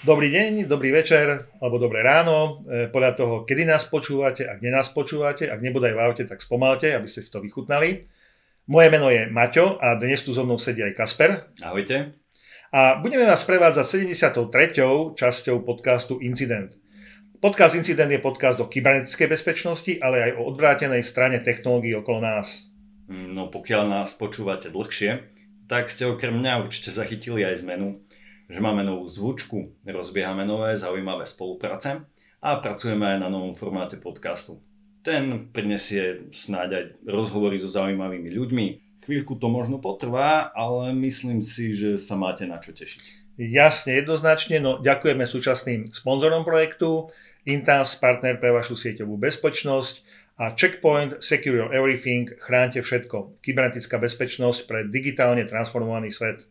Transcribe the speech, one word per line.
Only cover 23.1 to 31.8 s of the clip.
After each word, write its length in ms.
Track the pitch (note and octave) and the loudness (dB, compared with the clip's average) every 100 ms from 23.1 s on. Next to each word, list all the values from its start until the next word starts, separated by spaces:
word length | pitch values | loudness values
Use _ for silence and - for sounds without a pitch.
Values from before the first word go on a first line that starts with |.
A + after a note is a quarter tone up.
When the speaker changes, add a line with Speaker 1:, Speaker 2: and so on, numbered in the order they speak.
| F#2 F#2 F#2 F2+ | -14 -10 -8 -8
Speaker 2:
pokiaľ 400 | F#2+ - G#2+ G#2 | -10 0 2 2
nás 320 | G2 G2 - | 0 -4 -6
počúvate 480 | G#2+ - G2+ F#2 F2 | -8 -6 -6 -6 -6
dlhšie, 640 | F2 A2 - G#2 A#2 - _ _ - - | -10 -8 -4 -2 -2 -8 _ _ -20 -6
tak 160 | A#2+ A#2+ | -4 -4
ste 240 | - B2 | -4 -4
okrem 240 | A2+ B2 A#2 | -4 -4 -2
mňa 240 | C3 A#2+ | 0 -2
určite 320 | F#2+ - - | -4 -10 -8
zachytili 560 | F#2+ G#2+ A2 A#2+ A#2 F#2 | -6 -6 -8 -6 -2 -2
aj 160 | F#2 | -4
zmenu, 400 | F2+ F2+ G2 G2 _ _ - - _ | -8 -6 -6 -8 _ _ -20 -20 _
že 80 | E2+ | -4
máme 240 | G#2+ G#2 | -2 0
novú 240 | G2 F#2 F2+ | -2 -4 -8
zvučku, 640 | F2 G#2+ C3 - G#2 - _ F#2+ | -8 -6 -6 -8 -10 -10 _ -12
rozbiehame 560 | F2+ F2 F#2+ F#2 F#2+ | -10 -6 -6 -4 -4
nové 320 | G2+ G#2+ A2 A2 | -4 -2 -2 -2
zaujímavé 480 | F2+ F#2 F#2+ F2+ | -4 -6 -6 -8
spolupráce 800 | E2 - F#2 F#2 F2 F#2+ | -8 -10 -10 -8 -8 -6